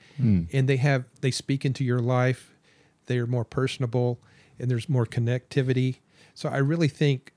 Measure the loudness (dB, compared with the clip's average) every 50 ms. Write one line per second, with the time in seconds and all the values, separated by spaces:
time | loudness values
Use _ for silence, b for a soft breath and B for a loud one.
0 | b b b 0 2 2 4 2 2 0 0 0 2 2 2 2 2 2 0 0
1 | -2 -8 _ _ -4 -2 -2 -2 -4 -4 -4 -2 -2 -2 -2 -2 0 0 0 0
2 | 0 2 2 2 2 2 0 -2 -8 -18 _ b b b b b b b b b
3 | _ -4 -2 -2 -2 -2 -2 -4 -4 -4 -2 -2 -2 -2 -2 -4 -4 -2 0 0
4 | 0 0 -2 -4 b b b b b b b -6 -4 -2 -2 -2 -2 0 0 0
5 | 0 0 -2 -2 0 0 -2 -2 -6 _ -2 0 0 2 0 0 0 -2 -4 -6
6 | _ b b b b b b -10 -8 -4 -2 0 0 0 2 2 0 0 2 2
7 | 2 2 2 0 -4 -12 -20